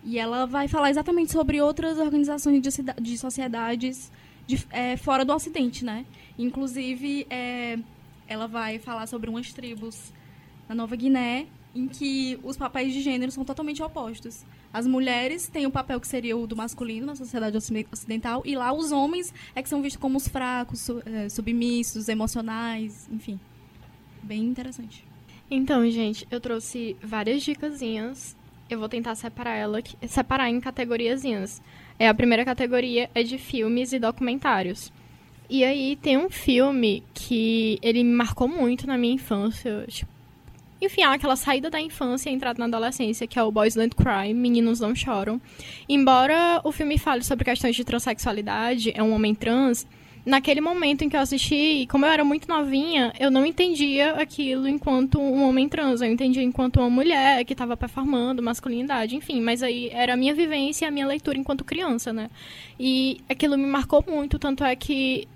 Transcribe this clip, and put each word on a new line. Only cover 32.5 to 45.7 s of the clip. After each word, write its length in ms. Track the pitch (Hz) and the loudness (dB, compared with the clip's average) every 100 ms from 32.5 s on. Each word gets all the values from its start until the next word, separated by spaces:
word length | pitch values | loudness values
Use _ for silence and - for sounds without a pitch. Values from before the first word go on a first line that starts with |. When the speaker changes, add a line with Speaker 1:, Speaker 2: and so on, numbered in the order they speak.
| 247 247 247 254 240 240 | 0 0 0 2 0 0
Speaker 2:
é 80 | 233 | 0
de 160 | 233 262 | -2 -2
filmes 540 | - 262 220 240 254 | -6 -2 0 0 0
e 80 | 262 | 0
documentários. 960 | 226 233 247 262 285 214 185 202 - - - - - - - | 0 0 -2 0 0 2 0 -6 -12 -20 -20 -20 -20 -20 -4
E 160 | 269 254 | 2 4
aí 320 | 277 269 285 | 4 -2 -2
tem 200 | 311 262 | 2 4
um 120 | 359 | 2
filme 720 | - - 247 269 269 226 196 - | -2 2 4 4 4 2 0 -4
que 640 | - - 233 226 226 220 214 | -14 -2 0 2 2 2 0
ele 200 | 233 233 | 2 4
me 120 | 240 | 4
marcou 340 | 240 233 - 254 | 4 2 0 0
muito 400 | 320 247 247 262 | 2 0 0 -2
na 100 | 254 | 0
minha 180 | 240 262 | 2 0
infância. 680 | 254 202 208 220 254 208 233 | 0 0 0 -4 -6 -6 -8
Tipo... 200 | - - - - - - - - - | -10 -10 -12 -20 -20 -20 -20 -20 -4
enfim, 200 | 392 - | -2 4
é 40 | 320 | 4
aquela 280 | 269 277 262 | 4 2 0
saída 340 | - 269 302 | 2 0 0
da 120 | 311 | -4
infância 480 | 311 - 262 254 277 | -6 -4 -2 -2 -2
e 40 | |
entrada 240 | 262 262 240 | -4 -4 -4
na 60 | 240 | -2
adolescência, 600 | 226 233 254 233 220 226 | -2 -2 -2 -2 -2 -4
que 100 | - | 0
é 60 | |
o 80 | 220 | 2
Boys 240 | 214 214 220 | 4 4 4
Don't 180 | 226 | 0
Cry, 400 | - 262 196 202 | 4 4 4 0
Meninos 460 | 226 247 233 233 233 | 2 4 4 4 2
Não 160 | 214 247 | 0 -2
Choram. 460 | - 214 196 233 - - - | -2 -2 -2 -4 -6 -20 -18